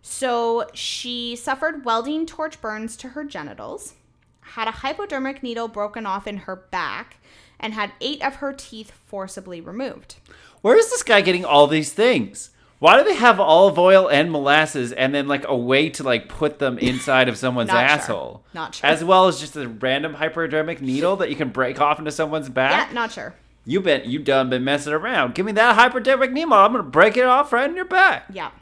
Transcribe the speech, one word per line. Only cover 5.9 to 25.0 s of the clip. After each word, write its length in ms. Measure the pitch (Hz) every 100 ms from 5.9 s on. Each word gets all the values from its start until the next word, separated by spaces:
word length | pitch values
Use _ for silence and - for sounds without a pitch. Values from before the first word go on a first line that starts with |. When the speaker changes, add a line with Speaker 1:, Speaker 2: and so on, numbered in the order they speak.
| 220 214
Speaker 1:
off 200 | 190 208
in 100 | 202
her 160 | - 185
back, 640 | _ 185 151 117 - _ _ _ _ _
and 140 | 220
had 180 | 214 202 -
eight 240 | 262 294
of 120 | 277 269
her 180 | 277
teeth 380 | 277 - 220 214 _ _
forcibly 540 | 202 190 - 190 170
removed. 560 | 170 202 262 - _ - _ - - _
Speaker 2:
Where 160 | 202 415
is 120 | 453
this 140 | 494
guy 180 | - 208
getting 220 | 180 180
all 240 | 180 143 147
these 240 | 156 151
things? 600 | - 233 190 101 - - _ _ _
Why 160 | 151 233
do 80 |
they 120 | 415 359
have 240 | 240 196
olive 400 | 160 160 196 160
oil 280 | 180 190 190
and 240 | 139 170
molasses 600 | 156 139 151 156 143 120
and 220 | - 135
then, 140 | 143 139
like, 160 | 139 -
a 80 | 135
way 320 | 120 135 156
to, 140 | -
like, 260 | 135 117 -
put 300 | - 151 151
them 180 | 139 123
Speaker 1:
<laughs> 20 |
Speaker 2:
inside 480 | 123 127 143 131 127
of 80 | 110
someone's 340 | 131 123 117
Speaker 1:
Not 100 | 185
sure. 180 | 131 147
Speaker 2:
asshole? 460 | - 98 64 - _
Speaker 1:
Not 220 | 170 156 -
sure. 120 | 143
Speaker 2:
As 160 | 156
well 240 | 165 185 185
as 120 | 147
just 160 | 147 151
a 120 | 123
random 460 | 110 127 139 160
hypodermic 680 | 143 156 165 160 151 156 170
needle 360 | 135 135 170 190
that 160 | 175
you 40 | 139
can 140 | 139
break 320 | 120 127 135
off 160 | 147 151
into 140 | 151
someone's 380 | 147 156 156 135
back? 400 | 131 131 160 -
Speaker 1:
Yeah, 40 |
not 180 | 240 226
sure. 220 | - 110 - _ _ -
Speaker 2:
You 160 | 170
been, 260 | 185 135 120
you 120 | 143
done 320 | 139 135 131
been 120 | 127
messing 300 | 131 143 143
around. 400 | 156